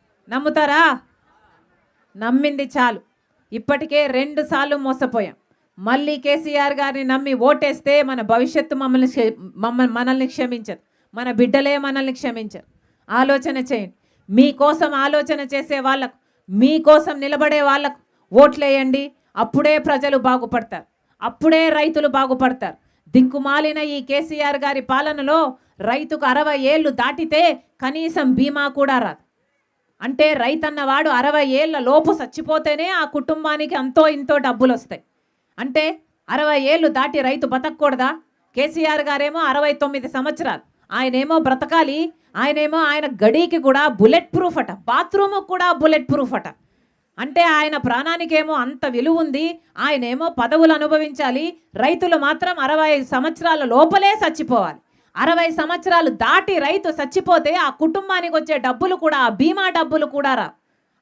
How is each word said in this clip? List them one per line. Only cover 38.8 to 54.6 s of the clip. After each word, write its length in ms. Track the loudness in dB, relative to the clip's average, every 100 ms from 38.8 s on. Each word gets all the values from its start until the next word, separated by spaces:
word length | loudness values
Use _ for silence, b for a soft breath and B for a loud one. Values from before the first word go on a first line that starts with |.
| -2 0
గారేమో 380 | -2 -2 -4 -2
అరవై 340 | -2 0 0
తొమ్మిది 340 | 0 -4 -4 -6
సంవత్సరాలు, 540 | -6 -6 -4 -6 -8 -10 _ _
ఆయనేమో 480 | -4 -2 -2 0 0
బ్రతకాలి, 720 | 2 0 0 0 0 0 -4 -8 _ -4
ఆయనేమో 420 | -2 0 0 0
ఆయన 280 | 0 0 -4
గడికి 520 | 0 2 4 2 0
కూడా 300 | 2 2 2
బుల్లెట్ 460 | 4 4 4 2 -2
ప్రూఫ్ 220 | -2 -2
అట, 140 | -6
బాత్రూమ్ 720 | -8 -4 -2 0 0 0 -2
కూడా 300 | -4 -2 0
బుల్లెట్ 380 | 2 2 2 0
ప్రూఫ్ 220 | -2 -2
అట. 140 | -4 -8 -14 _ _ _ _ _ -12
అంటే 220 | -2 2
ఆయన 360 | 4 2 0 -2
ప్రాణానికేమో 760 | -2 -2 -2 -4 -2 0 0
అంత 320 | -2 -4 -4 -4
విలువ 340 | -2 0 0
ఉంది, 400 | 0 -2 -4 -6 b -6
ఆయనేమో 520 | -2 -2 -2 -4 -4
పదవులు 440 | -2 0 4 4
అనుభవించాలి, 840 | 4 2 0 0 -4 -4 -2 -4 -8 b -2
రైతులు 420 | 0 0 0 0
మాత్రం 420 | 0 -2 -4 -4
అరవై 440 | -2 0 2 0
సంవత్సరాల 600 | 0 -4 -4 -4 -2 0
లోపలే 480 | 2 4 4 4 2
చచ్చిపోవాలి. 640 | 2 0 -2 -2 0